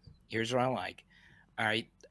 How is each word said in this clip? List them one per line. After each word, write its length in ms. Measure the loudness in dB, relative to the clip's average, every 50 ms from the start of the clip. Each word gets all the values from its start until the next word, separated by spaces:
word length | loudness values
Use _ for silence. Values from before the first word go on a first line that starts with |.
| -14 -20 -20 -20 -12 -4
here's 240 | -2 -2 0 2
what 100 | 2 2
I 40 | 2 2
like. 360 | 0 -2 -4 -6 -8 -12 -18 _ -20 -20 -20 -20 -20 -20 -20 -12 _ 0
All 80 | 2
right, 200 | 2 2 2 0 -4 _ _ -12 4